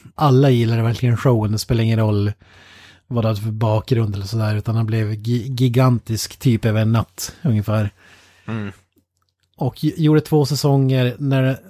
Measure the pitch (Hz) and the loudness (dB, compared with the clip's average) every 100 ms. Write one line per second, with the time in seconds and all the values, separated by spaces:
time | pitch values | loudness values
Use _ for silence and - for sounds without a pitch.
0 | - - 147 127 139 120 113 117 117 107 | -12 -2 2 4 4 4 2 0 0 0
1 | 123 113 135 117 104 107 - 117 113 113 | 0 2 2 2 0 -2 -2 0 2 2
2 | 110 104 104 - _ - - - - _ | 2 0 -2 -4 _ -20 -20 -20 -20 _
3 | - 120 110 104 110 107 110 107 - 113 | -8 -2 -2 -2 -4 -2 0 0 0 -2
4 | 107 98 98 113 107 107 117 113 110 110 | -2 -4 -6 -4 -2 -2 -2 -2 -2 -2
5 | 107 107 113 120 131 123 127 123 127 117 | -2 -4 -4 -4 -4 0 2 4 2 2
6 | - 110 - - 135 110 113 110 110 113 | -2 -6 -8 -4 0 0 0 0 0 0
7 | - - - - 147 107 101 107 104 - | -2 -8 -14 -6 -2 0 0 -2 -2 -8
8 | _ - _ _ - 110 101 - _ _ | _ -20 _ _ -10 -8 -10 -14 _ _
9 | _ _ _ _ _ - 135 - 151 170 | _ _ _ _ _ -8 -8 -4 -4 0
10 | 151 156 151 156 139 147 147 139 131 131 | 2 2 2 0 0 0 2 2 2 2
11 | 123 123 139 135 131 135 | 0 -2 -2 0 0 -2